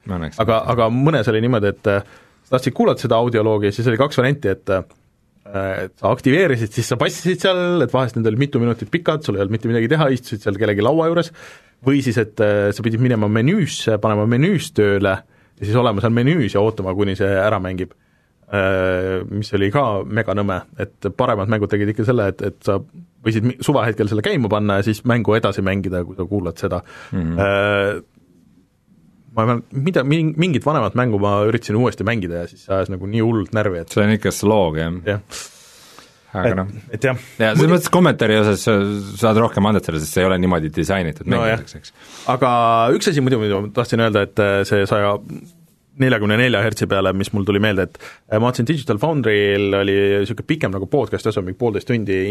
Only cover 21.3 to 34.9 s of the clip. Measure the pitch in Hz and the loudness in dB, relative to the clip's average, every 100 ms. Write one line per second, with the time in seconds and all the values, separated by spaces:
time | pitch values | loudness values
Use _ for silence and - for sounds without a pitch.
21.3 | 107 98 110 101 104 104 110 110 123 98 | 0 0 -2 0 0 0 -2 0 0 0
22.3 | - 101 - - 98 - 170 175 _ 113 | -2 -6 -6 -4 -4 -4 -20 -20 _ -2
23.3 | 110 117 120 - 139 113 107 101 110 180 | 0 0 -2 0 0 0 0 -2 -2 -2
24.3 | 190 110 104 104 98 101 107 123 120 107 | 0 0 0 2 0 0 -2 0 0 2
25.3 | 110 107 98 95 98 95 90 87 92 90 | 2 0 -2 -2 -2 -2 -4 -6 -8 -6
26.3 | 104 87 80 95 90 - - - 101 82 | -4 -4 -6 -6 -6 -8 -18 -8 -6 -4
27.3 | 85 98 98 101 101 98 90 - _ _ | 0 0 2 2 0 0 -4 -10 _ _
28.3 | _ _ _ _ _ _ _ _ _ _ | _ _ _ _ _ _ _ _ _ _
29.3 | 113 113 120 - 135 147 170 131 160 156 | -2 0 0 -4 -4 -2 0 2 2 0
30.3 | 156 185 139 - 151 107 120 123 104 101 | 0 0 0 0 0 0 0 0 0 2
31.3 | 101 107 113 - 107 123 - 98 117 90 | 2 2 0 -2 0 0 -2 -4 -4 -4
32.3 | 85 87 - - 95 95 95 95 113 110 | -6 -8 -12 -4 -2 -2 -6 -4 0 0
33.3 | 113 95 110 104 87 82 - 104 107 98 | 0 -2 -2 -2 -4 -4 0 2 2 0
34.3 | - 101 107 87 78 82 | 0 2 4 2 0 -4